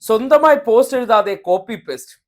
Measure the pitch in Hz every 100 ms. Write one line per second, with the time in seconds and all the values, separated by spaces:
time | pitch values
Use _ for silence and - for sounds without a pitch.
0 | - 220 262 294 311 302 277 226 262 262
1 | 240 214 202 196 175 185 190 214 - 127
2 | - _